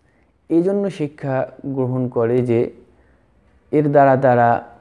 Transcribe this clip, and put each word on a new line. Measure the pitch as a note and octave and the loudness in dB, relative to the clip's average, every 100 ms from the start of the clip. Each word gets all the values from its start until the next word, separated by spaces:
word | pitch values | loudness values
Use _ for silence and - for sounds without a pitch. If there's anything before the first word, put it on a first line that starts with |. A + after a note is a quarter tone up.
| _ _ _ _ _ | _ _ _ _ _
এই | E3 | -2
জন্য | F3+ G3+ G3+ | 0 -2 -4
শিক্ষা | D#3 D3 - C#3 C3 C3+ - C#3+ | -6 -8 -8 -6 -4 -6 -10 -10
গ্রহণ | C3+ B2+ B2+ B2 | -6 -4 -4 -4
করে | B2 A#2 B2 | -2 0 0
যে | B2 A#2 - - _ _ _ _ _ _ _ _ _ | 0 0 -2 -8 _ _ _ _ _ _ _ _ _
এর | D3+ D3 | -2 2
দ্বারা | C#3+ C#3 C3 | 4 4 4
তারা | C#3 A#2+ A#2 A#2 - - | 2 4 2 0 -4 -20